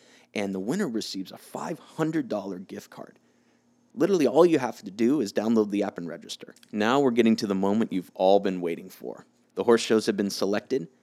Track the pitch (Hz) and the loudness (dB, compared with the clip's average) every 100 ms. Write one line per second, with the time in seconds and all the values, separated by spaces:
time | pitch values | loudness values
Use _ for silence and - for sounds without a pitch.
0 | _ _ _ - 101 95 98 175 170 110 | _ _ _ -8 -6 -4 -4 -4 -4 -4
1 | - 98 95 101 - - - 170 - - | -6 -10 -12 -16 -16 -10 -10 -10 -10 -4
2 | 160 160 120 104 98 90 95 98 - - | -2 -2 -4 -6 -6 -10 -12 -16 -16 -20
3 | - _ _ _ _ _ _ _ _ - | -20 _ _ _ _ _ _ _ _ -2
4 | 170 185 127 131 175 151 123 - 101 101 | 0 2 4 6 6 4 -2 -8 -12 0
5 | 117 151 101 107 107 113 104 101 95 - | 2 2 0 -2 2 2 2 0 -4 -6
6 | 85 85 - - - - _ 107 107 139 | -10 -12 -14 -16 -18 -20 _ -2 0 2
7 | 135 117 113 110 107 95 98 107 113 95 | 4 4 4 2 0 0 0 0 -2 -4
8 | - - 95 101 98 92 85 80 92 - | -8 2 4 6 4 -4 -6 -8 -12 -16
9 | 60 - - _ _ - 104 117 - 110 | -14 -14 -20 _ _ -2 2 4 4 0
10 | 117 101 101 - 98 101 - 131 - _ | 2 -2 -4 -4 -4 -4 -4 -6 -6 _